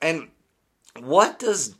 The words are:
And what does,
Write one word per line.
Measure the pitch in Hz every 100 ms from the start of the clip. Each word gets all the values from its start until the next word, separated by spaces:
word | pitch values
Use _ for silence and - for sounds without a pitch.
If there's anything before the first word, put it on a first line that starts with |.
And | 160 160 113 _ _ _ _ _ _ 120
what | 123 170 226 -
does, | 240 202 - -